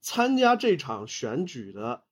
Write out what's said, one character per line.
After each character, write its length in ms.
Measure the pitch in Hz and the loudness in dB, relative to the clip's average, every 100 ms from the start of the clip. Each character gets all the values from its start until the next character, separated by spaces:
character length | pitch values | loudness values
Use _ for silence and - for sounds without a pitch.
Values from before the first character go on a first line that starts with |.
参 380 | - - 247 262 | -6 0 2 4
加 180 | 247 240 | 4 4
这 200 | 247 170 | 4 2
场 300 | 131 110 107 | 0 -8 -8
选 380 | - 117 127 | -8 -4 -2
举 260 | 180 123 98 | -4 -8 -12
的 320 | 101 113 123 _ | -8 -8 -8 _